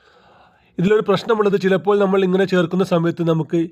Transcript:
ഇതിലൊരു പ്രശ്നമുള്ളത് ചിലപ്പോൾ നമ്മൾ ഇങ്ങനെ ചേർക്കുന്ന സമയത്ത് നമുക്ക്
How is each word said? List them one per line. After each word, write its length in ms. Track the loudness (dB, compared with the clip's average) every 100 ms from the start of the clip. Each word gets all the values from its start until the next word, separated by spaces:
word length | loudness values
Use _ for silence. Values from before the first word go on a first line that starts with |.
| _ _ _ _ _ _ _ -2
ഇതിലൊരു 260 | 0 2 2
പ്രശ്നമുള്ളത് 520 | -2 0 0 0 0
ചിലപ്പോൾ 380 | 0 0 0 0
നമ്മൾ 260 | 2 2
ഇങ്ങനെ 200 | 0 0
ചേർക്കുന്ന 400 | 0 0 0 -2
സമയത്ത് 440 | 0 0 -2 -2 -2
നമുക്ക് 400 | -2 -2 -4 -4